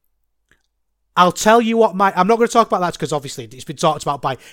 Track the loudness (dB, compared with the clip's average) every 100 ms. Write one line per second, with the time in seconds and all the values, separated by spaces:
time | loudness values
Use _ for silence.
0 | _ _ _ _ _ _ _ _ _ _
1 | _ 0 2 2 4 4 4 2 2 2
2 | 0 2 0 2 2 2 2 0 -2 -4
3 | -6 -6 -8 -14 -16 -16 -14 -4 -2 -2
4 | -6 -6 -6 -8 -14